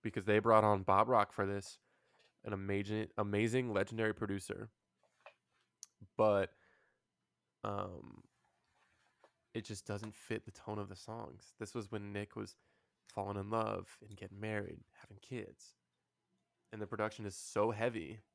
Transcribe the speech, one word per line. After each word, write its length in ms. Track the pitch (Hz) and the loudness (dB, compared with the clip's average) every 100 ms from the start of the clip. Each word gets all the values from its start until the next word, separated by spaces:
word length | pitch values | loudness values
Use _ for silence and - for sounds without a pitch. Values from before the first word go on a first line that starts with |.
Because 220 | 110 107 | -4 -2
they 140 | 98 104 | 4 6
brought 260 | 110 110 | 8 8
on 180 | 107 101 | 8 4
Bob 260 | 95 98 110 | 6 6 8
Rock 200 | 120 101 | 6 4
for 120 | - | 0
this, 340 | 98 101 95 - _ _ _ _ _ _ | -2 -2 -8 -18 _ _ _ _ _ _
an 100 | 110 | -8
amazing, 540 | 98 98 98 101 107 110 - | -6 -2 -2 0 -4 -4 -4
amazing, 560 | 101 101 113 127 123 | 0 2 2 2 0
legendary 400 | 101 95 113 110 | 0 0 0 0
producer. 560 | - 104 98 - 95 110 _ _ _ _ _ - _ _ _ _ _ - _ 98 - | 0 -4 -4 -6 -10 -10 _ _ _ _ _ -20 _ _ _ _ _ -20 _ -12 2
But, 340 | 107 101 95 _ _ _ _ _ _ _ _ _ _ _ | 4 4 2 _ _ _ _ _ _ _ _ _ _ _
um, 580 | 104 101 98 87 - - _ _ _ _ _ _ _ _ _ _ _ _ _ | -8 -6 -6 -10 -16 -20 _ _ _ _ _ _ _ _ _ _ _ _ _
it 120 | 117 101 | -10 -8
just 200 | 104 - | -10 -6
doesn't 280 | 101 110 | -8 -8
fit 300 | - - 110 - | -14 -8 -8 -8
the 60 | |
tone 260 | - - 104 | -14 -8 -8
of 100 | 98 | -8
the 80 | 95 | -12
songs. 560 | - 113 87 - - _ | -12 -12 -12 -16 -20 _
This 140 | 107 | -10
was 160 | 120 98 | -8 -8
when 200 | 107 101 | -8 -8
Nick 220 | 101 104 | -8 -8
was 220 | 107 101 - _ _ _ _ - | -8 -10 -12 _ _ _ _ -12
falling 220 | - 98 101 | -6 -4 -4
in 140 | 98 | -2
love 480 | 113 110 95 92 - 107 | -2 -2 -4 -8 -20 -18
and 80 | 101 | -16
getting 240 | 95 101 | -14 -10
married, 380 | 107 107 95 82 - - | -4 -4 -6 -12 -18 -20
having 180 | - 98 | -20 -20
kids. 540 | - 123 - - - _ _ _ _ _ _ _ _ _ _ | -12 -10 -10 -16 -20 _ _ _ _ _ _ _ _ _ _
And 80 | 110 | -10
the 60 | 101 | -2
production 400 | 110 107 - 104 | 2 2 0 -8
is 100 | - | -8
so 340 | - 104 110 | -2 4 4
heavy. 500 | 107 120 110 76 113 _ | 4 0 0 -8 -12 _